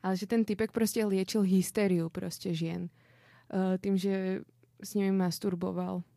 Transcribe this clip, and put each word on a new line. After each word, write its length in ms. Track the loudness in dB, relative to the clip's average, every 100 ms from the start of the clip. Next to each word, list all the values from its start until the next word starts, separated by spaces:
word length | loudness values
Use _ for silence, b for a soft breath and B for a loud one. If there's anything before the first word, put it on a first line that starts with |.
ale 140 | -2
že 100 | -4 0
ten 140 | 2
typek 300 | 2 0 -2
proste 300 | 0 0 2
liečil 420 | 0 2 0 2
hysteriu 680 | 4 4 2 0 2 2 0
proste 420 | -4 -8 -8 -4
žien, 380 | -4 -4 -4 -8 b b b b b b
eh, 280 | -2 0 0
tým, 180 | 0
že 460 | 0 2 0 0 -4 -6 _ _ _
s 180 | -6
nimi 180 | 0 2
masturboval. 880 | 4 2 0 -2 -2 -4 -4 -4 -6 -8